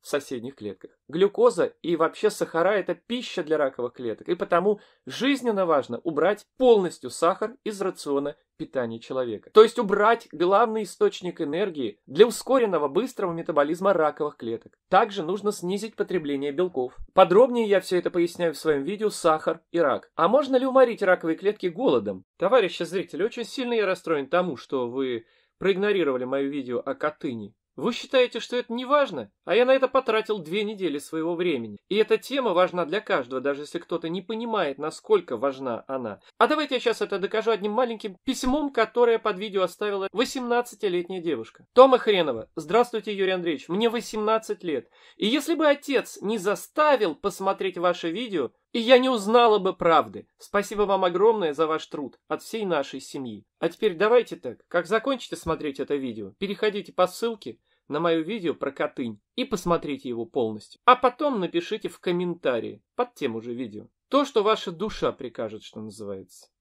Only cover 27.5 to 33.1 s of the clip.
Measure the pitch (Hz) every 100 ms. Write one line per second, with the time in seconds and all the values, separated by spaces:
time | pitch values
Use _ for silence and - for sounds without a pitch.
27.5 | _ _ - 160 233 - 269 247 240 -
28.5 | 240 247 233 254 294 277 160 120 _ -
29.5 | 208 247 262 262 262 254 220 214 214 151
30.5 | 190 208 214 185 143 - 160 160 170 180
31.5 | 139 113 101 _ 202 208 220 - 277 247
32.5 | 175 180 180 160 180 -